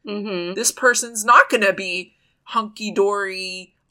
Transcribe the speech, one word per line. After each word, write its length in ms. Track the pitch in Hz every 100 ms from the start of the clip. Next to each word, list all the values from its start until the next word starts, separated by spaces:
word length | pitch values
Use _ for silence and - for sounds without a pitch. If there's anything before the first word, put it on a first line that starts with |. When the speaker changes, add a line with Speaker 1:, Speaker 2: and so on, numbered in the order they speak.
| 233
Speaker 1:
Mm-hmm. 460 | 208 208 185 175
Speaker 2:
this 160 | 196 233
person's 540 | - 254 240 240 226
not 240 | 220 247 554
gonna 240 | 233 196
be 420 | 185 185 175 180 _ _ _
hunky-dory 1300 | - 226 214 214 214 180 196 202 196 190 185 185 185 _ _